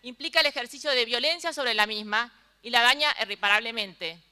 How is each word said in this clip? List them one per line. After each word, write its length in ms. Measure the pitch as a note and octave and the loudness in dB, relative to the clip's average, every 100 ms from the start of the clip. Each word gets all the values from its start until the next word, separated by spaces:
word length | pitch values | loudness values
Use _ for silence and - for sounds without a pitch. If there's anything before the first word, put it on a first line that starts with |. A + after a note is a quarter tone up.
implica 380 | A#3+ B3 D#4+ D#4+ | -16 -10 -2 2
el 40 | D4 | 2
ejercicio 460 | C#4+ A#3+ C#4 D4+ | 0 -10 -8 -2
de 140 | C4 A#3 | 0 0
violencia 480 | A#3+ C4+ E4+ E4+ | 0 0 -2 -4
sobre 200 | D4 B3+ | -4 -2
la 140 | G#3+ G#3+ | 2 0
misma 440 | G#3+ G#3 G#3+ A#3+ _ _ _ | 0 -4 -4 -4 _ _ _
y 80 | A#3 | 0
la 140 | A#3+ | 4
daña 280 | A#3+ C#4 D4+ - | 6 4 2 0
irreparablemente. 1000 | G#3+ G3+ G3+ G#3 A3+ A3+ G3+ F3 E3 E3+ _ | -4 -2 2 2 0 -8 -8 -8 -10 -10 _